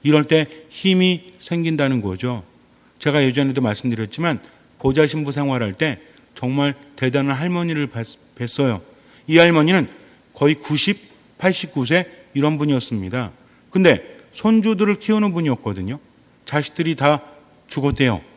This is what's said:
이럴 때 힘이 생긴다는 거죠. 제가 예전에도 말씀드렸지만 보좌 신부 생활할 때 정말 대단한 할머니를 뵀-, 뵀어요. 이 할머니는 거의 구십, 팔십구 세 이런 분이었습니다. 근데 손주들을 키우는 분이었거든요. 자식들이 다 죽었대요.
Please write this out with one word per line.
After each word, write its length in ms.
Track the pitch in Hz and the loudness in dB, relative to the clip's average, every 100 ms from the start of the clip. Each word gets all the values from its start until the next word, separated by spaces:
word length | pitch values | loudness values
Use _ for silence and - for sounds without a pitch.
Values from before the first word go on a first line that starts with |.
이럴 220 | 143 151 | 4 2
때 220 | 147 160 151 - - | 4 2 0 -8 -20
힘이 540 | - 190 185 185 180 - - | -4 0 2 2 0 -6 -20
생긴다는 600 | - 170 165 160 139 127 | -8 -4 -2 0 0 0
거죠. 400 | 101 92 127 120 87 _ _ _ _ _ | -2 -6 -6 -8 -12 _ _ _ _ _
제가 260 | 151 147 | 2 4
예전에도 360 | 135 127 135 131 | 4 2 0 0
말씀드렸지만 760 | 127 104 131 113 110 - 170 123 - _ _ _ | -2 -2 -4 -4 -6 -4 -4 -4 -8 _ _ _
보좌 280 | 135 135 151 | -2 2 2
신부 260 | 156 147 | 2 -6
생활할 400 | 139 143 131 110 | -4 -2 -2 -4
때 240 | 95 156 120 - - _ | -2 -4 -4 -12 -20 _
정말 400 | - 123 135 143 139 - - | -10 -6 0 -2 -2 -14 -4
대단한 400 | 131 135 139 135 | -2 0 -2 -4
할머니를 500 | 170 175 170 160 139 | -4 -4 -4 -4 -6
뵀-, 300 | 117 113 - _ - | -6 -10 -12 _ -12
뵀어요. 440 | 120 - 139 107 - - _ - - | -10 -2 0 -2 -6 -20 _ -20 2
이 100 | 160 | 6
할머니는 500 | 170 165 151 185 143 - - _ _ | 6 6 4 2 0 -8 -20 _ _
거의 200 | - 143 156 | 0 0 0
구십, 420 | - 151 - 202 - - _ _ | -2 -2 0 -2 -6 -20 _ _
팔십구 480 | 185 185 160 - 123 | -2 -2 -6 -4 0
세 200 | 170 185 - - | 0 -2 -12 -10
이런 240 | 139 147 151 | -2 0 0
분이었습니다. 720 | 147 135 120 113 92 120 110 - _ _ _ | 0 -2 -2 -6 -6 -6 -8 -12 _ _ _
근데 480 | 185 185 113 - - - | 2 4 4 -2 -20 -20
손주들을 640 | - 214 220 214 208 202 202 | -4 2 2 2 0 0 -2
키우는 360 | - 214 208 | 0 0 0
분이었거든요. 680 | 170 160 120 113 95 92 139 _ _ _ _ | -2 -2 -2 -4 -6 -8 -10 _ _ _ _
자식들이 520 | - 147 147 - 160 151 | -6 -4 -4 -4 -4 2
다 260 | 143 147 - - _ _ _ | 2 2 -2 -20 _ _ _
죽었대요. 520 | - 139 123 131 98 - | -2 -2 2 0 0 -6